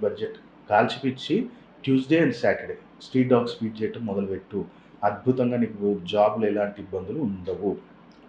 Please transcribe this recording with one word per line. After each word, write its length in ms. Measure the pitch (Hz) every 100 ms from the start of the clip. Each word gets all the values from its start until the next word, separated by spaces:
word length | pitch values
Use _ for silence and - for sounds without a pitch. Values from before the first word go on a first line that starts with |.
బడ్జెట్, 320 | 104 - 107 - - - -
కాల్చిపిచ్చి 760 | 104 127 - 135 127 - 196 254 - - - 135
Tuesday 300 | 131 131 165
and 140 | 147
Saturday 460 | 120 104 - - - - -
స్ట్రీట్ 280 | - 131 123
డాగ్స్ 240 | 120 120
ఫీడ్ 280 | - 113 110
చేయటం 240 | 107 - 110
మొదలుపెట్టు. 600 | 98 95 92 - 101 - - - -
అద్భుతంగా 540 | 104 101 127 127 123 120
నీకు 420 | 110 101 101 95 87
జాబ్‌లో 360 | 104 107 113 107
ఎలాంటి 340 | 104 101 101
ఇబ్బందులు 380 | 92 92 90 143
ఉండవు, 580 | 113 95 90 87 101 87 - - - -